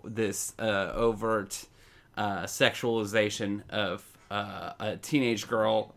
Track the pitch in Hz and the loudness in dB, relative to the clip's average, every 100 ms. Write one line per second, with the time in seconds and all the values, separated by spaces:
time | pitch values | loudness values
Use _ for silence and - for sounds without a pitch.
0 | - 110 110 95 - - 110 101 92 - | -8 -2 -2 -2 -6 -4 0 0 0 2
1 | 117 107 113 110 98 - - - - - | 2 2 0 0 0 -8 -12 -20 -20 -20
2 | - - 104 95 87 - 127 - 120 113 | -12 -4 -2 -2 -4 2 2 4 0 0
3 | 104 110 107 - 101 101 - 107 98 98 | 2 2 2 0 -2 -4 -4 -2 -2 -4
4 | - - - 101 101 95 87 - 107 87 | -10 -20 -8 -6 -4 -8 -10 -6 -6 -6
5 | - 147 123 110 - 117 107 110 107 | 0 2 4 2 0 2 4 2 0